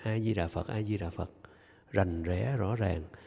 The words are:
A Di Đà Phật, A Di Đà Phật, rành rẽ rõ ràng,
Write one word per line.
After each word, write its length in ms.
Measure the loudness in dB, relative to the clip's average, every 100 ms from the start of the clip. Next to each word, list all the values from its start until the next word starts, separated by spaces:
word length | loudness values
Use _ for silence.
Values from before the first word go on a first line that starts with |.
A 160 | -2 0
Di 160 | 2
Đà 140 | 0 0
Phật, 200 | -2 -4
A 140 | -2
Di 160 | -2 -2
Đà 120 | -2
Phật, 200 | -4 -6 -8 -20 -20 -20 -20 -2
rành 320 | 2 2 2
rẽ 340 | 0 0 2 0
rõ 180 | 0 2
ràng, 260 | 2 0 -4 -14